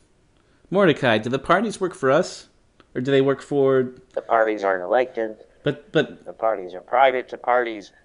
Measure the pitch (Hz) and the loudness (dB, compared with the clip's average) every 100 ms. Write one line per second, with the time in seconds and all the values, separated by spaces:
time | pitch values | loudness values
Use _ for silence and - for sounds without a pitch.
0 | _ _ _ _ _ _ _ 185 190 139 | _ _ _ _ _ _ _ 2 4 4
1 | 131 110 113 131 - 175 226 - 185 185 | 2 0 0 -4 0 0 0 -4 -6 -2
2 | 135 147 185 - - _ _ _ _ 131 | 2 2 0 -6 -20 _ _ _ _ -8
3 | 127 139 135 131 - 143 135 131 127 127 | 0 2 2 0 -4 0 2 2 0 -6
4 | - - - 113 110 107 98 95 90 117 | -14 -10 0 2 2 0 -2 -2 0 0
5 | 127 113 113 107 - _ 147 143 - 160 | 0 -4 -8 -8 -20 _ -8 -8 -4 -4
6 | 120 85 - - 113 104 90 87 - 123 | -4 -6 -20 -6 -4 -2 -6 -14 -4 2
7 | 135 127 117 117 - 123 117 110 92 _ | 2 2 -6 -8 -2 0 -2 -6 -14 _